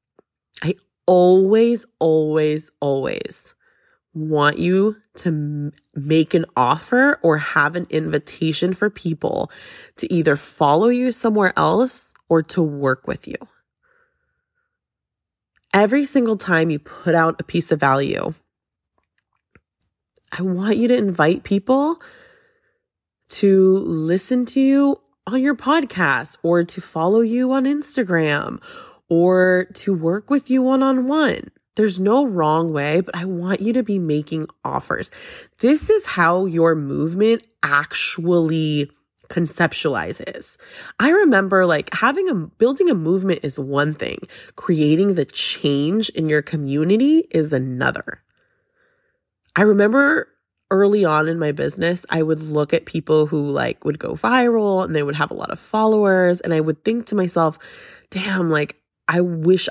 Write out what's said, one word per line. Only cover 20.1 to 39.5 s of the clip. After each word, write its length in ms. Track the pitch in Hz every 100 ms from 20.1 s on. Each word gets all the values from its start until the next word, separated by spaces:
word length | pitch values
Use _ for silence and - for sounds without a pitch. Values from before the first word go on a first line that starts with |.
| _ -
I 100 | -
want 360 | 185 180 202 226
you 100 | 233
to 80 | 247
invite 460 | 202 175 156 180
people 580 | - 196 196 269 294 339 - - _ _ _ _ _ _ _ _ _ _ -
to 480 | - 196 190 190 190
listen 680 | - 165 160 185 - 247 240
to 120 | 269
you 400 | 269 277 277 - _ _ -
on 140 | 254
your 140 | 277 254
podcast 840 | 262 320 277 185 160 127 139 -
or 200 | 170 175
to 180 | 170 -
follow 400 | - 165 170 220
you 300 | 226 240 254
on 140 | 269 262
Instagram 960 | 294 294 - 190 170 156 147 - - - - - _ -
or 580 | 170 175 185 185 185 185 -
to 180 | -
work 360 | 185 165 196 -
with 200 | 277 -
you 120 | 262
one-on-one. 880 | 254 262 269 262 254 302 285 - - _ _ -
There's 240 | 214 180
no 260 | 190 247 277
wrong 480 | 180 151 160 165
way, 280 | 151 143 170
but 140 | 180 175
I 100 | 185
want 360 | 175 180 190
you 120 | 214
to 100 | 247
be 160 | 214 202
making 480 | 165 151 147 160 151 _ 131
offers. 460 | 135 - - - - - - - _
This 300 | 240 302 -
is 160 | 427 -
how 400 | 185 165 180 190
your 300 | 165 165 160
movement 680 | 139 143 156 180 220 226 - _
actually 1300 | 147 143 147 - - - 165 175 160 160 156 147 139 _ _ _ -
conceptualizes. 1300 | - 165